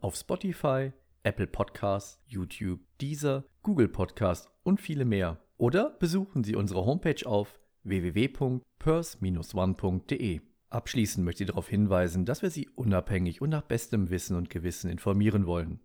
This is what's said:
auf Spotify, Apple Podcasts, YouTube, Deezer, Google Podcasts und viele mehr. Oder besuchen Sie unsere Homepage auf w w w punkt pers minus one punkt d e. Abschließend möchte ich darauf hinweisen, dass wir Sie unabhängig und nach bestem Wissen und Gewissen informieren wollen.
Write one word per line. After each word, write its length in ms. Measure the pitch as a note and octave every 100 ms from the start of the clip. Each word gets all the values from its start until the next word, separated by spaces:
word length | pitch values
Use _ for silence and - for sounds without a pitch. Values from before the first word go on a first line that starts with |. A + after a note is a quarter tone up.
auf 140 | G2 -
Spotify, 800 | - - F#3+ - D3 C3 C3+ - _ _
Apple 260 | G#2 - F#2+
Podcasts, 720 | - G2+ - G2+ G2 - - -
YouTube, 560 | G2+ F2 - G2 F2 - -
Deezer, 440 | C#3 D3 D3 C3+ - _
Google 240 | G#3+ F3 G#2
Podcasts 600 | - F2+ - F#2+ E2+ - _
und 180 | - G3+
viele 260 | - D3 B2
mehr. 340 | G2+ F2 D#2+ _ -
Oder 380 | A#2+ F3 D4 -
besuchen 440 | E3+ F#3+ G3 C#3
Sie 120 | G#2 A2
unsere 300 | G2 F#2 G2
Homepage 400 | D#3+ - C#3+ -
auf 340 | G#2 G#2 - _ _
w 200 | G2+ F#2+
w 100 | F2
w 140 | F2+ C3+
punkt 360 | - C3 B2+ - -
pers 440 | D#3 D#3+ E3 -
minus 340 | F#2+ F2 E2+ F2+
one 180 | F#2
punkt 380 | F2+ F#2+ F#2 -
d 40 | C3+
e. 260 | G#2+ D#2 - _ _
Abschließend 540 | A#2 - B2 G#2 -
möchte 200 | F2 -
ich 60 | F#2+
darauf 180 | - -
hinweisen, 580 | G#2 G#2 F#2 F2+ F2+ F2+
dass 160 | C#3
wir 80 | F#3
Sie 180 | D#3 C3+
unabhängig 720 | - A#2 F#2 - F#2+ F2+ -
und 80 | D3
nach 120 | D3+
bestem 480 | - A#2 - A2 F2+
Wissen 260 | F2+ - F2
und 140 | F2
Gewissen 400 | E2+ F2 - F2+
informieren 580 | E2+ G2+ G2 G#2+ G#2+ F2
wollen. 320 | F2 D#2+ E2